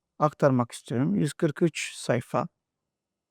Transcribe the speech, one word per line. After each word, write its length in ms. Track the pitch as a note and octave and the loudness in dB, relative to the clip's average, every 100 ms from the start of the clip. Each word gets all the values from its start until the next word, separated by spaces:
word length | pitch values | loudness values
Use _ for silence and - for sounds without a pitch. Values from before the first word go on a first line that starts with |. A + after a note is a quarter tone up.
| _ - | _ -2
aktarmak 520 | D3+ - D3 B2+ A#2+ | -2 2 2 4 0
istiyorum. 440 | - - A#2+ D3+ G3+ | -6 -6 -2 0 0
Yüz 180 | D#3 | -2
kırk 280 | - E3 - | 0 -2 0
üç 320 | E3+ - - - | 0 0 -10 -8
sayfa. 520 | - B2 - B2+ E3+ _ _ _ _ _ _ _ _ | -4 -2 -2 -4 -4 _ _ _ _ _ _ _ _